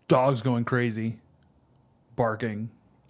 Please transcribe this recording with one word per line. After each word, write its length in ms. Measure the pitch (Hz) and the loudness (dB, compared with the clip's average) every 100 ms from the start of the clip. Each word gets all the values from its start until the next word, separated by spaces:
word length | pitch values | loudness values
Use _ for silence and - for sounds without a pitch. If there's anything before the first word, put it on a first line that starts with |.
| - | 2
dog's 340 | 131 131 123 | 4 4 2
going 240 | 127 120 117 | 0 0 0
crazy, 540 | 127 120 110 113 113 _ _ _ _ _ _ _ _ _ - | 0 0 -2 -6 -8 _ _ _ _ _ _ _ _ _ -2
barking. 540 | 117 110 117 104 113 - _ _ - | -2 -2 -4 -6 -8 -12 _ _ 0